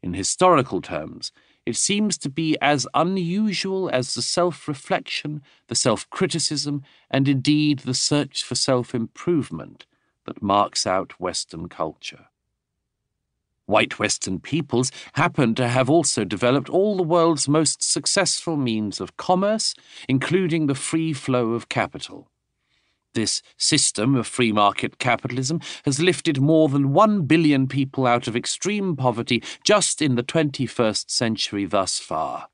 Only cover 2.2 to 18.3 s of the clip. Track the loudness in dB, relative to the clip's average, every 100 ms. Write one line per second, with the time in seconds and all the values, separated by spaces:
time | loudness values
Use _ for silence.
2.2 | -6 -4 -2 2 2 2 0 0 0 0
3.2 | -2 0 0 -2 -4 -4 -2 -2 -2 -6
4.2 | -4 0 0 -2 -10 -10 -4 -4 -4 -8
5.2 | -8 -10 _ _ _ 0 0 0 -4 -2
6.2 | -2 0 -2 -4 -4 -6 -8 _ _ 0
7.2 | 2 2 2 2 2 0 -2 -2 0 0
8.2 | 0 -8 -6 -4 0 0 0 -4 -6 -6
9.2 | 0 0 -2 -10 -12 -20 -20 _ _ _
10.2 | -14 -6 0 2 2 0 -2 -2 -4 -6
11.2 | -6 -6 -10 -12 -14 -6 -6 -6 -16 -16
12.2 | _ _ _ _ _ _ _ _ _ _
13.2 | _ _ _ _ 2 2 2 0 -2 -2
14.2 | -4 -8 -4 -4 0 0 0 -6 -8 0
15.2 | 0 2 0 2 0 2 4 4 2 -2
16.2 | -2 0 2 2 0 0 2 0 2 4
17.2 | 4 2 2 2 2 -2 -2 -2 0 0
18.2 | 0